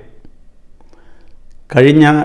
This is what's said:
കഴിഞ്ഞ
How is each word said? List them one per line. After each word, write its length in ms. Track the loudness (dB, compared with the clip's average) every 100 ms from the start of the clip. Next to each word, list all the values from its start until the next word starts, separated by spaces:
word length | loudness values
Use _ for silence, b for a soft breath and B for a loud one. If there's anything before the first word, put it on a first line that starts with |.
| -20 -20 -20 -20 -20 -20 -20 -20 -20 -20 -20 -20 -20 -20 -20 -20 -8
കഴിഞ്ഞ 340 | -2 0 2 0 -2